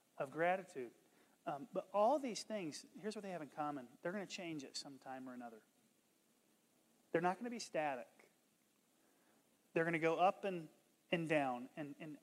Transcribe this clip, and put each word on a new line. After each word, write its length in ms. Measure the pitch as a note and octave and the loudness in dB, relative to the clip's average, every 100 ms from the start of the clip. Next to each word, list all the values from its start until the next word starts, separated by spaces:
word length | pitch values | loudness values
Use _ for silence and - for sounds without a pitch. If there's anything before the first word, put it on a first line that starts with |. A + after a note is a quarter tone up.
| _ - | _ -6
of 120 | C#3+ | -4
gratitude. 640 | D3 E3+ F#3+ F3+ C#3 A#2 - _ _ _ _ - | 2 4 4 0 -8 -8 -10 _ _ _ _ -6
Um, 220 | C#3+ C#3 | -6 -4
but 120 | F#3+ - | -4 0
all 260 | G3+ G#3+ D4 | 6 6 6
these 220 | C4+ G3 | 2 -4
things, 440 | - G#3+ D#3+ - - A#3+ | -4 -4 -4 -6 -12 -8
here's 140 | G3 G#3+ | -6 -4
what 80 | |
they 80 | G3 | -6
have 100 | F3 | -6
in 80 | D3 - | -6 -4
common. 300 | D3 C#3+ A#2+ - | -2 -2 -8 -6
They're 80 | F3 | -4
gonna 140 | G3+ F3+ | -2 -4
change 380 | - E3+ D#3 C3 | -6 -4 -4 -6
at 100 | - | -8
some 220 | D3 C3+ | -10 -12
time 260 | C3+ C3 C3 | -10 -8 -8
or 40 | |
another. 280 | B2 A#2+ A2 - _ _ _ _ _ _ _ _ _ _ _ _ _ _ | -10 -10 -12 -20 _ _ _ _ _ _ _ _ _ _ _ _ _ _
They're 100 | E3+ | 0
not 160 | F3+ F#3 | 2 0
gonna 120 | A#3+ | -4
be 100 | A#3 | -6
static. 480 | - E3+ D3+ B2+ - - - _ _ _ _ _ _ _ _ _ _ _ _ _ _ | -4 -2 -2 -2 -8 -18 -20 _ _ _ _ _ _ _ _ _ _ _ _ _ _
They're 120 | E3+ E3 | 0 2
gonna 140 | E3+ | 4
go 160 | D#3+ D#3+ | 4 6
up 280 | F3+ G3 | 4 4
and, 240 | G3+ F3+ D#3 - _ _ - | -2 -4 -8 -16 _ _ -2
and 180 | F3 D#3+ | 0 4
down 400 | D#3 C3+ B2 B2+ - | 4 4 0 -4 -8
and, 180 | C#3+ C#3+ | -10 -8
and 160 | D#3+ D3 | -12 -4